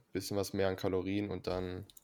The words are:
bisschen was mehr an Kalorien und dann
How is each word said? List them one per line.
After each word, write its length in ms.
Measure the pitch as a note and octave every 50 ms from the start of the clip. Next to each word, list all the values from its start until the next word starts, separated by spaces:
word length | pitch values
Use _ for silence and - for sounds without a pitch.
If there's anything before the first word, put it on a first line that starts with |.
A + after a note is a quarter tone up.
| - _
bisschen 240 | - F#2+ - - G#2
was 160 | G2+ F#2+ -
mehr 160 | - G2+ F#2+
an 80 | F#2+ F#2
Kalorien 540 | - - F#2+ F#2+ F#2 F2 F#2+ G2+ G#2 G#2 G2
und 180 | F#2 F#2 -
dann 380 | F2+ F2+ F#2 F#2 F2+ F2+ F2+ F#2+ - - -